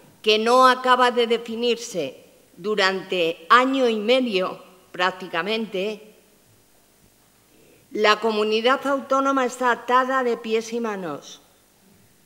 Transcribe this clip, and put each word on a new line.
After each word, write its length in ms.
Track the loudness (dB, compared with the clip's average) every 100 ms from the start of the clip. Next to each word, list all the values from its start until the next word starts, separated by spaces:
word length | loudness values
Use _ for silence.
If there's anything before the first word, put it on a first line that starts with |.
| -20 _
que 160 | 0 2
no 280 | 4 6 6
acaba 440 | 4 2 4 2
de 160 | 2 0
definirse 880 | -2 -4 -4 -4 -4 -6 -8 -8 -10 -20 _ _ -10
durante 880 | -4 0 2 0 -4 -2 -2 -2 4
año 360 | 4 4 2 0
y 100 | 0
medio, 680 | 2 2 2 -2 -4 -8 -16 -20 _
prácticamente, 1200 | -2 -2 -2 -8 -6 -4 -4 -4 -6 -6 -8 -16 -20 _ _ _ _ _ _ _ _ _ _ _ _ _ _ _ _ _
la 300 | 0 2 2
comunidad 680 | 0 0 0 0 2 0 0
autónoma 580 | -4 0 0 0 0
está 260 | -2 -2 -2
atada 520 | -2 0 0 2 -2
de 160 | -2 -4
pies 340 | -4 -4 -4
y 80 | -6
manos. 600 | -6 -8 -10 -12 -14 -20 _ _ _ _ _ _ _ _